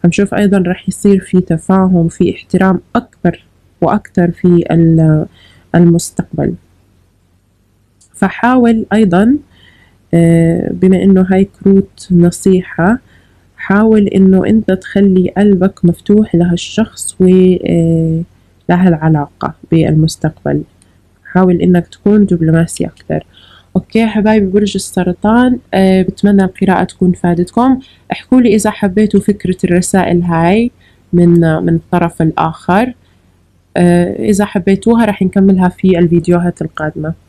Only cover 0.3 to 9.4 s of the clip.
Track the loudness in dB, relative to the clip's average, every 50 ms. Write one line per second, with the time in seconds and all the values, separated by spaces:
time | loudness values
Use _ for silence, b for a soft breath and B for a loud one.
0.3 | -2 -2 0 0 0 0 -2 -2 -4 -6 -8 -10 -10 -2 0 0 0 0 -2 -2
1.3 | -2 -2 -2 -2 -6 -6 -2 -2 0 0 2 2 0 0 0 -2 -2 -2 -4 -4
2.3 | -4 -8 -8 _ -2 0 0 0 0 -2 _ _ _ -6 -6 _ _ _ -4 -4
3.3 | -4 -4 _ _ _ _ _ _ _ _ -2 -2 -2 -4 -6 -4 _ -2 -2 -2
4.3 | -4 -2 0 2 2 2 0 0 0 2 2 2 2 2 2 2 0 0 -2 b
5.3 | b b b b b b b b 0 2 4 4 2 0 -4 -6 _ -10 -10 _
6.3 | -8 -6 -6 -6 -6 -8 _ _ _ _ _ _ _ _ _ _ _ _ _ _
7.3 | _ _ _ _ _ _ _ _ _ _ _ _ _ _ _ _ _ -4 -4 -4
8.3 | -4 -2 -2 0 2 2 2 2 0 -2 -2 -2 0 0 0 2 2 2 2 2
9.3 | 0 -2